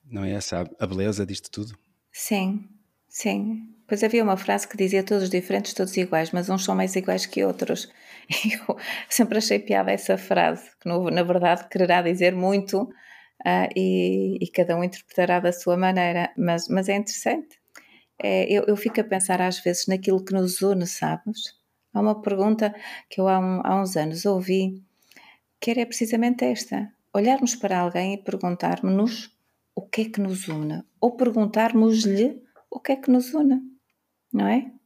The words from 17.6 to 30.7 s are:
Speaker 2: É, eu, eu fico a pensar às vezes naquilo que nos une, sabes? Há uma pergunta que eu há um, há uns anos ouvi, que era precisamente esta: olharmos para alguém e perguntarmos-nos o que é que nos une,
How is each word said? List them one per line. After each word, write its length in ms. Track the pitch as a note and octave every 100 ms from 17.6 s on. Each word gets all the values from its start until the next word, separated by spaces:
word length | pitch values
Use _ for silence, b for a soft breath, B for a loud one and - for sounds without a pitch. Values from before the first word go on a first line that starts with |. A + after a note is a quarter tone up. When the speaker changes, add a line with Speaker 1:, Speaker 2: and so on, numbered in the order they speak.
| _ B B B B _
Speaker 2:
É, 320 | G3+ F#3+ F#3
eu, 140 | G3+
eu 120 | - G#3
fico 240 | A3+ A3
a 20 |
pensar 380 | G#3+ F#3+ F#3+ F3+
às 180 | F#3 F#3
vezes 280 | F3+ F3 -
naquilo 360 | F#3+ F#3+ F#3+
que 80 | F#3+
nos 280 | F#3+ F#3 F3+
une, 260 | F#3+ F#3+ F3
sabes? 680 | - D#3 D#3+ G#3+ A3 - _ _ _ _
Há 60 | G#3
uma 220 | G#3+ G#3+
pergunta 520 | G#3 G3 G#3 A3 G#3+ B B B _
que 100 | -
eu 80 | F#3+
há 100 | F#3+
um, 200 | F#3 F#3
há 200 | - F#3+
uns 160 | F#3 E3
anos 260 | D#3 E3
ouvi, 560 | G3+ F#3+ F#3 F#3+ F#3+ F#3+ _ b b b b b _ _
que 120 | -
era 140 | A#3
precisamente 600 | A#3 - A3+ A#3 A#3+ B3
esta: 440 | B3+ A3+ - G3 G#3 _ _
olharmos 420 | G3+ A3 C4 B3
para 220 | - G3 F3+
alguém 360 | F3 F3+ F#3+
e 40 | G3
perguntarmos-nos 1120 | G3 F#3+ F3+ F3 E3+ F3 F#3+ F#3+ A3+ A3 - _ _ _ _
o 60 | -
que 220 | - -
é 20 |
que 160 | A3 G#3
nos 260 | F#3+ F#3 F#3
une, 340 | D#3 D3+